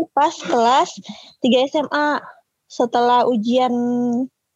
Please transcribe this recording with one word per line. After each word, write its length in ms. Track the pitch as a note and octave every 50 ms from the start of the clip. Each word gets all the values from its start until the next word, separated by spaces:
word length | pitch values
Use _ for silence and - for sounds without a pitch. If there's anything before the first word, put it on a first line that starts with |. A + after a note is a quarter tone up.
| E4 - -
pas 160 | C4+ C#4+ D#4
kelas 560 | - - - - D4+ A#3+ A3+ A#3 C4 D4 F4 - - G3 - - G#3 - - - _ _ -
tiga 240 | B3 A#3+ B3 C4 C#4
S 80 | -
M 120 | D#4 C#4 -
A 320 | - D4 D4 D4 C#4+ - - - - _ _ _ _ _ _
setelah 640 | _ - - B3 A#3 - A#3+ A#3+ A#3+ B3 B3 A#3 -
ujian, 440 | B3+ G#3+ G#3 A#3 A#3+ B3+ B3+ B3 A#3+ A#3+ A#3+ A#3+ B3 A#3+ B3 A#3+ A#3+ A#3+ C4 B3+ _ _ _ _ _